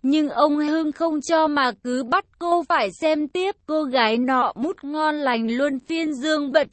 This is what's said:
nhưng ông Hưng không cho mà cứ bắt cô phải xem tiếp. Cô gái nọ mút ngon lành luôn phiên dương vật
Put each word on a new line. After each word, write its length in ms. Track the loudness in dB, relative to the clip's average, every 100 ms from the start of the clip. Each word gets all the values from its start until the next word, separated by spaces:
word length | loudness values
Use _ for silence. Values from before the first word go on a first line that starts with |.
nhưng 260 | 0 2 2
ông 260 | 2 2 2
Hưng 360 | 0 0 -2
không 300 | -2 -2 -2
cho 260 | 0 2 2
mà 240 | 2 0 -2
cứ 200 | -4 -4
bắt 220 | 0 -2 -2 _
cô 240 | 0 0 2
phải 200 | 0 0 -2
xem 260 | 0 0 0
tiếp. 280 | -2 -2 -4 -4
Cô 180 | -2
gái 340 | 0 2 2 2
nọ 360 | 0 2 0 -2
mút 280 | -6 -6
ngon 320 | -8 -2 -2 0
lành 420 | -2 -2 -2 0
luôn 220 | -2 -2
phiên 340 | -4 -4 -4
dương 380 | -2 0 0 2
vật 160 | 0 0